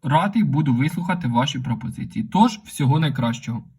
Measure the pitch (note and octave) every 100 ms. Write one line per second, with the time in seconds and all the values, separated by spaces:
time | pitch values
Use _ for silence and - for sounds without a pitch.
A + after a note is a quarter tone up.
0 | C#3 D3+ G3 A3+ E3 C3+ D3+ A#2+ D3 G3
1 | F3+ F3+ C3 A#2 C3+ C3+ B2 A#2 - -
2 | - G#2+ G#2+ F#3 A#3 - - - C#3 D3+
3 | D#3+ B2+ A#2 A#2 - A#2 -